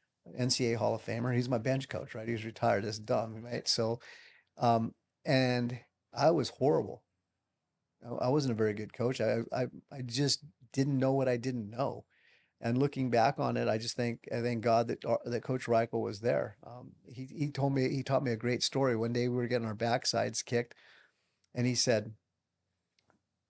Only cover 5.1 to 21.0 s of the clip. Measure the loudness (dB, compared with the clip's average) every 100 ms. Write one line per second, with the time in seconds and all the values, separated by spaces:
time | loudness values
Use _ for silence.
5.1 | _ 0 2 4 2 -2 -6 -14 _ _
6.1 | 2 4 4 0 0 2 2 0 -8 _
7.1 | _ _ _ _ _ _ _ _ _ -10
8.1 | -2 2 2 2 2 2 0 -6 -2 -2
9.1 | 2 0 0 -2 -2 -4 -6 -18 -12 -6
10.1 | 0 0 0 -4 _ -8 0 2 2 2
11.1 | 2 2 0 -2 -4 -6 -4 -4 -4 -14
12.1 | _ _ _ _ -6 0 2 2 2 2
13.1 | 4 4 2 -2 0 0 0 -2 -2 -2
14.1 | -2 -6 -2 -2 0 4 4 4 -2 0
15.1 | -2 0 -6 -2 -4 2 2 2 -2 -4
16.1 | -2 0 0 -2 -8 -18 -16 -18 -20 -20
17.1 | -14 -12 -4 -4 0 2 2 2 0 2
18.1 | 2 2 0 0 0 0 2 2 2 0
19.1 | 0 0 0 0 0 -2 -2 0 0 0
20.1 | 0 0 -4 -2 -2 -2 -10 -20 -20